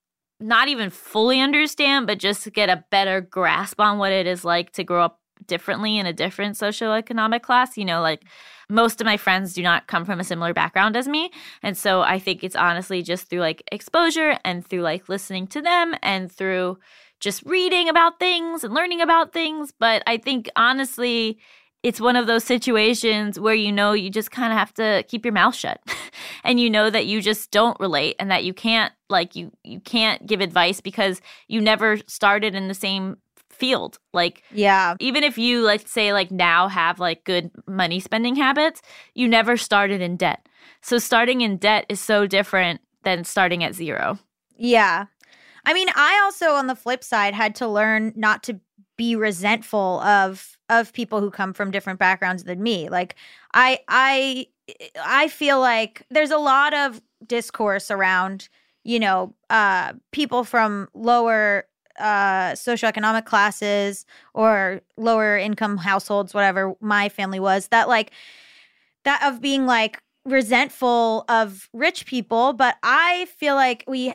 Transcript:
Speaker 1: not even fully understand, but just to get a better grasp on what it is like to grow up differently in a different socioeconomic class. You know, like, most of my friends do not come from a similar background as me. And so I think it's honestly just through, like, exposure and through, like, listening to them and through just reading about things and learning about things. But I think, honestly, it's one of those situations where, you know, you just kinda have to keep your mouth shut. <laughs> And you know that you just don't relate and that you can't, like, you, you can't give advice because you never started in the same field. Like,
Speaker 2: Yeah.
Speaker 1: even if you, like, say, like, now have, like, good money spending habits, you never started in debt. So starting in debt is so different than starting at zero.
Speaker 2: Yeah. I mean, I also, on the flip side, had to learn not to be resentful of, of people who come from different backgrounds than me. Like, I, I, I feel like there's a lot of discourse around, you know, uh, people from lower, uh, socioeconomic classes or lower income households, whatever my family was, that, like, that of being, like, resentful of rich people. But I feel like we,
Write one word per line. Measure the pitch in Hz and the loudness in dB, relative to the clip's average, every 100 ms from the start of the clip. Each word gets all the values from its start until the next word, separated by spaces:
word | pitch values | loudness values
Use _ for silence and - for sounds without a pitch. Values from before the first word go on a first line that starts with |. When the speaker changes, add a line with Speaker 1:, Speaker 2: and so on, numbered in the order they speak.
| _ _ _ - | _ _ _ -12
Speaker 1:
not | 220 233 269 | 0 2 2
even | 254 196 | 0 -4
fully | - - 220 233 262 | -8 -6 0 2 4
understand, | 269 294 302 - 277 277 208 | 2 2 0 0 2 2 0
but | 196 | -2
just | 196 202 | -2 -4
to | 214 | -4
get | 214 196 | 0 2
a | 180 - | 0 0
better | 196 196 190 | 0 2 -2
grasp | 185 185 170 156 196 - | -4 -2 0 0 -2 0
on | 208 208 | 0 2
what | 196 | 0
it | 190 180 | 0 -2
is | 180 170 | -2 -2
like | 175 175 | -2 -2
to | - | -8
grow | 180 175 | -2 0
up | 170 - _ - - | 0 -2 _ -18 -8
differently | 170 - 185 214 214 | -6 -4 -4 -2 -2
in | 180 | -2
a | |
different | 160 175 - 202 196 | -4 -6 -4 -6 -4
socioeconomic | 208 208 220 220 220 226 220 233 | -4 -4 -2 -2 -2 -2 0 -2
class. | - 247 254 - | 0 2 0 -2
You | 185 | -4
know, | 170 | 0
like, | 160 151 _ - - - - | 0 -2 _ -20 -20 -18 -2
most | 214 233 - | 2 2 2
of | 226 | -2
my | 208 | 0
friends | 196 185 190 | 0 0 -2
do | 180 | -2
not | 175 170 - | 0 0 0
come | 170 175 | -6 -4
from | 175 | -6
a | |
similar | 185 170 170 | -6 -4 -2
background | 160 160 190 214 233 | -2 0 2 2 0
as | 269 | -2
me. | 302 359 - - - | -4 -6 -10 -20 -10
And | 202 180 | -8 -4
so | 208 185 | 0 2
I | - 190 | 2 0
think | 190 185 | -4 -6
it's | 185 - | -6 0
honestly | 175 170 185 185 | 0 0 -4 -6
just | 170 180 - | -4 -8 -6
through, | 180 | -4
like, | 165 165 - | -2 -4 -10
exposure | 208 - 330 330 320 311 - | -14 -2 2 2 2 0 0
and | 185 175 - | -4 -6 -6
through, | 180 | -4
like, | 165 175 - | -2 -2 -6
listening | 196 - 190 190 | -8 -6 -10 -8
to | 294 | -4
them | 339 349 339 - | 0 2 0 -2
and | - 190 185 | -2 -4 -6
through | - 190 185 180 185 _ - _ - | -6 -2 -2 -2 -6 _ -20 _ -10
just | 202 - | -8 -6
reading | 269 370 359 359 330 | -2 0 0 0 2
about | 330 330 339 | 4 2 2
things | 359 339 330 330 | -2 -2 -4 -8
and | 220 | -6
learning | 285 359 339 | -4 -2 -2
about | 339 330 320 | 2 2 0
things. | 330 320 311 294 - | -4 -6 -6 -10 -2
But | 226 220 - | 0 2 0
I | 226 | -4
think, | 269 254 - - | -4 -6 -2 2
honestly, | 240 269 262 - 247 233 220 220 _ _ _ _ | 2 2 -4 -4 -2 -2 -2 -6 _ _ _ _
it's | 240 - | -4 0
one | 240 247 | 2 2
of | 233 | 2
those | 226 | 0
situations | - 254 254 220 220 233 226 214 208 175 | 0 -2 2 2 2 2 0 0 -2 -2
where, | 214 220 | 0 0
you | 208 | 0
know, | 202 208 | 2 2
you | 208 190 | 2 -2
just | 214 214 | -6 -6
kinda | 247 233 220 | -4 -2 0
have | 208 | -2
to | - 220 196 - | -2 0 0 -2
keep | 233 233 | -4 -2
your | |
mouth | 202 185 - | 2 2 0
shut. | - - - | -6 -8 -10
<laughs> | - - - - - | -12 -14 -16 -18 -6
And | - 240 | 0 2
you | 233 | 4
know | 214 214 | 4 2
that | 214 147 | 2 0
you | 214 | -2
just | 196 214 - | -2 -4 0
don't | 208 233 - | 2 2 2
relate | 190 147 147 - | -2 0 -2 -4
and | 196 | -2
that | 180 180 | 0 -2
you | |
can't, | 185 226 226 - - - | -4 0 0 0 -6 -2
like, | 190 175 175 | -2 -2 -8
you, | 170 - | -16 -18
you | - 185 | -20 -18
can't | - 233 220 - 202 | -6 -2 0 -2 -4
give | 202 | -2
advice | 190 180 175 190 | 0 2 0 0
because | 196 220 196 180 - - - | -6 -4 -2 -4 -12 -20 -6
you | 226 | -2
never | 214 208 220 214 - | 2 2 2 0 -4
started | - 202 208 214 190 | 0 2 2 0 -4
in | 190 | -6
the | |
same | 196 190 190 190 - _ _ _ | -6 -4 -4 -6 -10 _ _ _
field. | - 254 202 87 - _ | -6 -2 -2 -4 -12 _
Like, | 180 175 - _ | -2 -2 -4 _
Speaker 2:
Yeah. | 208 202 190 180 180 | 0 4 4 2 -2
Speaker 1:
even | 262 285 | -2 0
if | 294 226 | 0 0
you, | 240 240 | 0 2
like, | 214 208 - | 2 0 -2
say, | 233 208 | -2 0
like, | 202 185 | 0 0
now | 185 175 170 190 | 0 4 4 2
have, | 190 165 175 | 0 0 0
like, | 175 - - | -2 -4 -2
good | 175 170 - - | -2 -4 -10 -8
money | 190 170 180 | -2 -2 -2
spending | - 220 240 269 | -4 -2 -2 0
habits, | 269 285 311 320 - - - | 2 2 0 -2 -16 -20 -12
you | - 247 | -2 2
never | 226 226 240 | 4 4 0
started | - 208 196 196 | 2 2 2 0
in | 175 175 | -4 -2
debt. | 175 - _ _ - _ | -2 -2 _ _ -20 _
So | - 240 | -2 -2
starting | - 226 240 254 | 2 2 2 2
in | 226 190 | 0 0
debt | 208 208 - | 2 2 0
is | 202 | -6
so | - 208 202 | 0 2 2
different | 196 196 190 175 - _ _ | 0 0 0 0 -2 _ _
than | 196 175 170 | -4 -4 -2
starting | 202 180 175 | 0 2 0
at | 165 185 | -4 -6
zero. | 160 - 69 202 _ _ _ - | -6 -4 -4 -6 _ _ _ -6
Speaker 2:
Yeah. | 240 226 196 170 202 _ _ _ - - - | 2 4 4 2 -6 _ _ _ -20 -6 -2
I | |
mean, | 359 381 285 | 0 0 2
I | 294 403 | 4 4
also, | 403 392 330 | 2 0 0
on | 285 262 | 2 0
the | 247 | -4
flip | 240 254 | -6 -6
side, | - 220 202 | -2 0 0
had | 202 214 214 | 0 -2 -2
to | 233 | -2
learn | 208 214 220 220 226 | 0 2 0 -2 -2
not | 214 214 | 0 0
to | - 190 _ _ _ - | -4 -12 _ _ _ -6
be | 233 226 | -2 0
resentful | 214 175 202 226 - 208 190 180 | 0 0 0 -2 -2 -2 0 0
of, | 202 202 190 190 - - - | 2 4 2 -2 -18 -12 0
of | 233 226 | 0 0
people | - 233 214 | -6 -4 -2
who | 202 | -2
come | 202 190 | -4 -6
from | 190 196 | -4 -6
different | 190 190 185 | -6 -6 0
backgrounds | 185 185 185 185 175 | 2 2 -2 -4 -8
than | 180 | -6
me. | 226 190 151 | -4 -4 -4
Like, | 180 175 - - - _ | -4 -6 -10 -20 -20 _
I, | 240 254 - - | 4 4 2 0
I, | 247 269 269 269 262 - _ - - - 151 | 2 2 2 -2 -4 -10 _ -20 -20 -18 -10
I | 151 269 311 | -2 2 0
feel | - 294 269 | 0 2 2
like | 254 226 220 - - | 2 2 -2 -8 -4
there's | 302 294 | 0 2
a | 311 | 2
lot | 294 269 294 | 2 4 2
of | 294 277 226 _ _ - | 0 -2 -6 _ _ -6
discourse | 240 233 - 208 196 - | -6 -4 -4 -2 -2 -4
around, | 196 185 185 190 196 - _ _ _ | 0 2 2 0 -6 -16 _ _ _
you | 220 233 | -4 0
know, | 208 185 185 - - | 2 0 -2 -10 -2
uh, | 220 202 185 160 - _ | 2 2 0 -4 -10 _
people | - 285 247 | -6 -2 -2
from | 226 240 214 202 190 | 0 0 0 -2 -10
lower, | - 226 240 226 220 208 202 - _ _ - | -4 2 2 4 2 2 0 -4 _ _ -6
uh, | 214 202 196 190 180 | -2 0 2 0 -2
socioeconomic | 131 240 233 226 214 214 226 220 | -4 -4 -2 -2 0 0 0 0
classes | 214 208 - 208 202 202 196 - - _ | 2 2 0 -2 -2 -2 -6 -14 -20 _
or | - 220 202 190 190 - - | 2 4 4 0 -4 -12 -4
lower | 226 220 214 208 | 0 2 2 0
income | 208 208 214 202 | -2 -2 -2 -2
households, | 190 196 - 202 190 | -2 -2 0 -2 -2
whatever | 208 196 190 190 - | 0 0 2 -2 -4
my | 214 208 202 | -2 0 0
family | - 190 190 | -4 -6 -2
was, | 190 190 - | 0 0 2
that, | 226 - | 2 4
like, | 226 214 - - - - - _ _ _ _ | 2 0 -10 -20 -20 -20 -20 _ _ _ _
that | 277 277 | -2 0
of | 277 240 | 0 -2
being, | 277 277 254 | -2 0 2
like, | 233 220 - _ _ 269 | 2 0 -4 _ _ -2
resentful | 262 214 247 269 - 247 233 226 220 - | 0 2 2 0 -2 0 2 2 0 0
of | 226 208 190 - | 2 0 -6 -16
rich | 233 320 349 - | -4 -4 -4 -6
people. | 254 185 233 262 | -6 -2 2 2
But | 240 247 - | 2 0 0
I | 233 285 349 359 359 - | 0 2 2 0 -6 -4
feel | 294 277 | 0 2
like | 254 233 - | 2 0 -6
we, | 262 254 | -6 -6